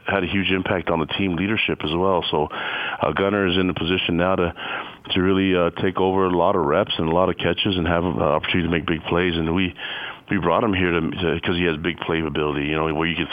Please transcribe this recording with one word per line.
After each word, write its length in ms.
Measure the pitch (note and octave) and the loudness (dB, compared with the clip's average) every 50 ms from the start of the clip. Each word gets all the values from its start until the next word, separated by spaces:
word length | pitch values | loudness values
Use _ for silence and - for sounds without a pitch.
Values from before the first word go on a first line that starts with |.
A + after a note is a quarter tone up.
| - | -4
had 180 | - G2 G2 F2+ | -2 -2 0 0
a 20 | |
huge 240 | E2 G#2 G2 F#2 F2 | 0 0 -2 0 0
impact 380 | F#2+ F#2 F#2 - G#2 F2 D#2+ - | 0 0 0 0 -2 -2 0 0
on 100 | E2+ D#2+ | 0 0
the 60 | D#2 | 0
team 300 | D2+ - - G2 F#2+ F2 | -2 -2 -2 -2 0 0
leadership 440 | D#2+ F#2+ G2+ A2 G2 - - D#2+ - - | 0 0 0 0 0 -2 -2 -2 -4 -4
as 80 | D2+ | -2
well. 320 | D#2+ E2+ F#2 G2 F#2 E2+ D#2+ - | 0 0 2 2 2 2 0 0
So, 180 | - D2+ D2+ - | 0 0 0 -2
uh, 640 | - - - - - - - - - - - D#2+ | -4 -6 -6 -6 -6 -6 -6 -6 -4 0 0 0
Gunnar 340 | D2+ E2+ F#2+ G2 G#2 G2+ G2 F2+ | 2 2 2 2 2 2 2 2
is 80 | F2 | 2
in 100 | F#2+ F#2 | 2 2
the 80 | F2+ - | 2 0
position 420 | - E2 E2 F#2 F#2 - - E2+ | 0 0 0 0 0 0 0 2
now 200 | E2+ F2 F#2 F#2+ | 2 2 2 2
to, 180 | F#2 F2 E2+ - - - - - - - - - - - - | 2 0 0 -2 -6 -8 -8 -8 -8 -10 -12 -14 -14 -8 -4
to 100 | - F#2+ | 0 2
really, 360 | F2+ F#2+ F#2+ F#2+ F#2+ F#2+ F#2 | 2 2 2 2 2 2 2
uh, 140 | F2+ E2+ E2+ - - | 2 2 0 0 -2
take 160 | G2 F#2+ F2+ - | -2 -2 0 0
over 280 | F#2 F#2+ F#2+ F#2+ F#2+ | 2 2 2 2 2
a 100 | F2+ F2+ | 2 2
lot 180 | F2 E2+ F#2+ G2+ | 2 4 4 2
of 100 | F#2 D#2 | 2 2
reps 280 | C#2+ D2+ F#2 A2 - - | 2 2 2 2 0 -2
and 120 | - E2 D#2+ | -2 0 2
a 40 | |
lot 160 | E2 F2 F#2 F2+ | 2 4 4 2
of 80 | F2 | 2
catches 400 | - - F2 F2 - - A2 F#2 | 0 0 -2 0 0 0 0 0
and 100 | F2+ E2 | 0 0
have 180 | E2+ F2 E2+ E2+ | 0 0 0 0
an 160 | F2+ C#2 - | 0 0 0
opportunity 480 | F2 D#2 D2 D#2+ - - - F#2 E2 E2 | 2 2 2 0 0 0 0 0 0 0
to 20 | |
make 160 | E2+ E2 C#2+ | 0 0 0
big 160 | - E2 D#2+ - | -2 -2 -2 -2
plays. 300 | - F2 F2 F2+ F2+ E2 | -2 0 0 2 2 0
And 180 | E2 D#2+ E2 E2 | 0 0 0 0
we, 200 | F#2+ F#2 F2 - - - - - - - - - - - - | 0 0 -2 -4 -6 -10 -10 -10 -10 -10 -12 -14 -12 -6 -4
we 80 | G2+ F#2+ | -2 0
brought 240 | E2 E2+ E2 G#2 | 2 2 2 2
him 100 | A#2+ A2 | 2 2
here 200 | F#2+ F#2 F#2 F2 | 2 2 2 2
to, 80 | E2+ E2+ | 2 0
to, 400 | E2 D#2 - - F2+ E2 D2 E2+ | 0 -2 -2 -2 0 0 0 0
'cause 160 | - - F2+ | -2 -2 0
he 80 | F2 F2 | 0 0
has 120 | E2+ D#2+ D2+ | 0 0 0
big 180 | D#2 F2+ E2+ - | -2 -4 -4 -4
playability, 680 | - - E2 E2 D#2+ D2+ C#2+ D2+ D2+ D2+ C#2+ D2 D2 D2 | -4 -2 -2 -2 -2 -2 -2 -2 0 0 0 -2 -2 -2
you 80 | D#2 | 0
know, 180 | D#2 D#2 D#2+ D2+ | 0 0 0 0
where 140 | D2+ E2 E2+ | 0 0 0
you 80 | D#2+ | -2
can 100 | F2 E2 - | -2 -4 -2